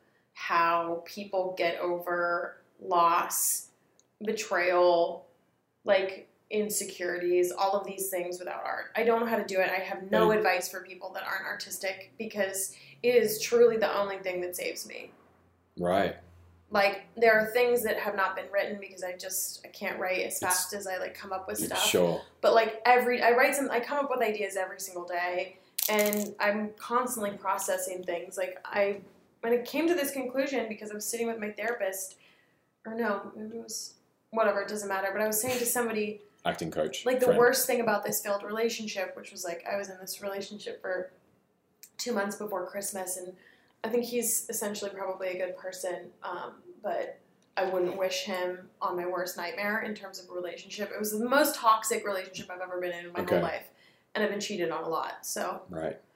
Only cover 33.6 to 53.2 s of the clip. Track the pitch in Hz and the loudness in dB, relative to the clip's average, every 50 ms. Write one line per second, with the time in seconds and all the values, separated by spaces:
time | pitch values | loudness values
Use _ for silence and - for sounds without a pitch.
33.6 | 226 - - - - - - _ _ _ _ _ _ _ 220 226 220 208 196 202 | -10 -10 -10 -10 -10 -12 -16 _ _ _ _ _ _ _ 0 2 2 4 2 2
34.6 | 196 202 214 208 202 196 196 190 196 196 196 214 214 214 214 - 247 254 247 247 | -2 -2 -4 -6 -4 -2 -2 -2 -2 -2 0 0 0 2 2 0 0 0 0 0
35.6 | 240 240 - 247 240 226 220 214 208 208 208 - - - _ _ - 175 170 - | 0 0 0 0 0 0 0 -2 -2 -2 -4 -8 -14 -20 _ _ -4 -4 -2 -2
36.6 | - 160 - - 78 - - - - 247 254 - 254 240 - 226 240 247 269 - | -4 -4 -2 -2 -2 -2 -2 -2 0 0 2 4 6 6 8 8 8 8 6 4
37.6 | - - 247 233 226 220 208 202 - 214 208 - - 208 202 202 - 208 214 220 | 2 2 0 2 2 2 2 2 0 -2 -4 -4 -2 -2 -2 -4 -4 -4 -2 0
38.6 | 233 233 - - 220 208 - 196 185 180 - - 202 - 202 196 - 170 170 - | 0 0 0 -4 -6 -6 -4 -4 -6 -6 -6 -10 -14 -14 -12 -10 -8 -8 -8 -8
39.6 | - 190 202 202 196 190 190 185 190 185 - - 202 196 196 196 196 - 214 202 | -6 -4 -4 -4 -4 -6 -10 -12 -12 -12 -10 -8 -8 -6 -6 -6 -8 -8 -12 -12
40.6 | - - - - - - - - - - - _ _ _ _ _ _ _ _ _ | -10 -10 -10 -8 -6 -4 -4 -4 -4 -8 -12 _ _ _ _ _ _ _ _ _
41.6 | _ _ _ _ - - _ - - 247 226 202 196 208 208 - 214 208 202 185 | _ _ _ _ -20 -16 _ -6 -4 -2 0 0 0 -2 -4 -6 -6 -4 -4 -4
42.6 | 180 180 - 202 196 - - 190 185 180 - 185 180 180 - - - - - _ | -4 -4 -6 -6 -6 -6 -6 -6 -6 -6 -6 -8 -8 -12 -14 -16 -20 -20 -20 _
43.6 | _ _ _ _ - 220 226 240 233 233 240 240 220 220 - - - - 220 - | _ _ _ _ -4 0 0 0 0 0 0 0 0 0 0 -2 -2 -4 -4 -4
44.6 | 226 202 208 - 202 196 190 190 196 190 185 185 190 185 180 185 185 180 175 - | -4 -4 -4 -4 -6 -8 -6 -6 -6 -6 -4 -4 -4 -4 -4 -2 -4 -4 -6 -8
45.6 | - 185 190 - - 180 175 175 - - - _ - 190 175 165 131 - - - | -10 -10 -8 -6 -4 -4 -4 -6 -8 -12 -16 _ -10 -8 -8 -8 -8 -10 -14 -16
46.6 | - - - - - - - - - - - - _ _ _ _ _ _ _ 196 | -20 -20 -18 -8 -4 -2 -2 -2 -2 -4 -8 -14 _ _ _ _ _ _ _ -2
47.6 | 185 180 185 185 180 180 185 196 190 185 185 - - 202 185 180 180 180 180 180 | 0 0 2 2 0 0 0 0 -2 0 0 -2 -4 -4 -4 -2 -2 -4 -4 -6
48.6 | - - _ _ 190 190 180 175 175 180 180 175 180 180 - 190 175 170 - - | -10 -18 _ _ -4 -2 -2 -2 -2 -2 -2 -2 -4 -4 -6 -6 -8 -6 -4 -4
49.6 | 208 208 214 220 - 214 208 - 202 190 190 190 180 180 180 180 180 175 170 - | -2 0 0 -2 -2 -4 -6 -8 -10 -12 -14 -16 -14 -10 -8 -6 -6 -6 -8 -10
50.6 | 185 196 - 208 202 - - 202 214 208 214 214 233 247 262 285 302 285 - - | -12 -12 -8 -8 -6 -6 -6 -6 -4 -4 -2 -2 2 4 6 6 6 4 2 4
51.6 | 240 226 214 214 - - 226 - - 202 196 185 185 185 185 - 185 - 180 180 | 4 6 6 6 4 0 -2 0 0 -2 -2 -4 -4 -6 -10 -12 -12 -12 -10 -10
52.6 | 185 180 180 180 180 180 175 170 175 175 175 196 | -8 -6 -4 -4 -4 -4 -4 -6 -10 -6 -6 -4